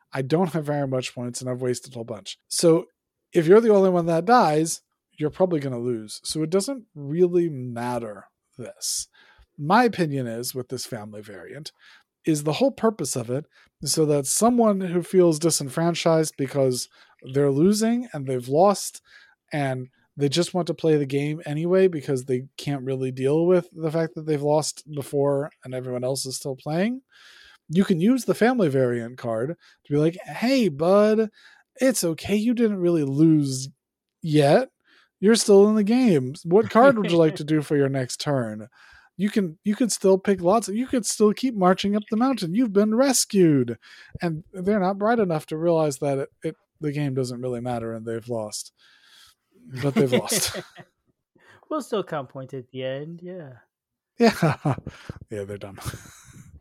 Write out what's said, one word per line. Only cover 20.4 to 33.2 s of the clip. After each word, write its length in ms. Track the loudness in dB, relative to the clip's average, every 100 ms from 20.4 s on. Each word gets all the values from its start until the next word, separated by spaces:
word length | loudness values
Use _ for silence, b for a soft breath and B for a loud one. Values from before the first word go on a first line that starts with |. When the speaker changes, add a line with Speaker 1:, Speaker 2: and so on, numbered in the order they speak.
| -2
Speaker 1:
want 120 | -2 -4
to 80 |
play 220 | -2 0 2
the 100 | 0
game 340 | -2 -2 -6 -6
anyway 400 | -4 0 4 4
because 360 | 2 -4 -4
they 220 | -2 -4 -6 -10
can't 260 | -6 -6
really 260 | -4 -4 -6
deal 340 | -2 0 2 4
with 220 | 2 0
the 180 | -6 -4
fact 240 | -2 -4
that 120 | -6 -4
they've 160 | -2
lost 400 | 0 0 0 -8 -12
before 580 | -12 -6 -2 0 0 -4 _
and 100 | -12
everyone 300 | -10 -8 -6
else 200 | -4 -6 -8
is 100 | -10
still 200 | -10 -10
playing, 460 | -6 -2 -2 -4 -12 b b b b b -2
you 160 | 0
can 160 | 2 2
use 240 | 2 2
the 100 | 0
family 340 | 2 2 2 2
variant 500 | 2 2 0 -6 -8
card 380 | -6 -4 -4 -8 b b
to 80 | -4
be 60 | 0
like, 180 | 0 -2
"Hey, 440 | -10 -4 0 2 2
bud, 640 | 0 2 4 4 2 0 b b b _ -2
it's 220 | 0 2
okay. 320 | -2 -4 -2 0
You 180 | 0
didn't 260 | 2 0 2
really 240 | 0 2
lose 640 | 0 4